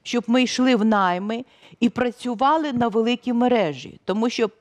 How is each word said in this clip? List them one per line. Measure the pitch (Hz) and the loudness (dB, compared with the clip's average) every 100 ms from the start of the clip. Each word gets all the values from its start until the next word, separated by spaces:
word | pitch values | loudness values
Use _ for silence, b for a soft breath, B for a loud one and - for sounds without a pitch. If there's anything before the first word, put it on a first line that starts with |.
щоб | - 240 - | -6 -4 0
ми | 247 | 2
йшли | 247 - 254 240 | 2 2 2 4
в | 220 | 4
найми | 208 185 180 202 233 254 b b b | 2 2 0 -4 -8 -10 b b b
і | 233 | -2
працювали | 226 247 - 247 220 269 320 302 | 0 -4 -4 -6 0 2 2 0
на | 240 233 | -2 0
великі | 214 226 247 247 | 0 0 -2 -2
мережі. | 240 247 240 170 135 - - - | 0 2 2 0 -4 -12 -14 -6
Тому | 202 233 | -2 -2
що, | 240 214 - | -2 -4 -2